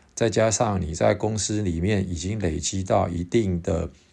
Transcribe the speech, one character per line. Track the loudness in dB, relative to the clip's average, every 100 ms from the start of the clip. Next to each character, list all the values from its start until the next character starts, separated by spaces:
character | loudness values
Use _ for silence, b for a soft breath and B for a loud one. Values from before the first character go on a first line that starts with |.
| b
再 | -2 0
加 | 4 2
上 | 2 0 0
你 | -2
在 | 2 2 2
公 | 0 -2
司 | -2 -2
里 | 0 0
面 | 2 0 0
已 |
经 | -4 -4 -2
累 | -2 -2
积 | -2 -4
到 | 0 2 2
一 | -2
定 | 0 0 2 -2
的 | -2 -2 -4 b b